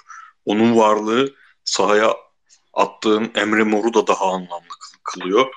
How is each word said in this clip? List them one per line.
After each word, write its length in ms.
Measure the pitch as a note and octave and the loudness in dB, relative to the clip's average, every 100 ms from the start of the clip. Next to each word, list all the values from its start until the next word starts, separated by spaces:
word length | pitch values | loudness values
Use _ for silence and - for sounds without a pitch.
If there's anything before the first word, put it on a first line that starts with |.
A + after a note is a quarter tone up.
| - - - _ - | -10 -20 -20 _ -4
Onun 320 | G#2 A#2 A2+ | 0 2 4
varlığı 560 | G#2+ G#2+ G#2+ A#2 C#3 - _ _ - | 4 2 0 -2 -2 -8 _ _ -6
sahaya 480 | - F#2+ G#2 A2 - - _ _ _ _ | -2 2 2 2 -2 -10 _ _ _ _
attığın 580 | - G2 - A2 G#2+ A2+ - | -2 -2 -2 0 0 0 -2
Emre 280 | G#2 G#2+ | 0 2
Mor'u 300 | G#2+ G#2 A2+ | 2 0 0
da 140 | A2 G2+ | 0 0
daha 180 | F#2+ F#2+ | 0 -2
anlamlı 420 | F#2 F2+ F2 - | -4 -8 -14 -16
kıl-, 320 | - - - | -20 -20 -14
kılıyor. 420 | - F#2 F2+ G#2 C3 | -12 -8 -2 0 0